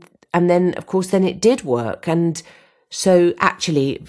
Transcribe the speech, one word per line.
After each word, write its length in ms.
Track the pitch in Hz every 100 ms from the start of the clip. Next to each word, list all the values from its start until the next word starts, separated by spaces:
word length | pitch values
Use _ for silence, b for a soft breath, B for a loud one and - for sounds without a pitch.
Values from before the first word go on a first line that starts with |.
| - _ _
and 160 | 175 175
then, 240 | 175 180 -
of 100 | -
course, 220 | 190 185
then 120 | 196
it 160 | 185 -
did 220 | 214 254
work. 460 | 160 120 113 - -
And 340 | 165 170 156 - b b b b
so 460 | - 190 180 175 -
actually, 680 | 196 - - 147 135 -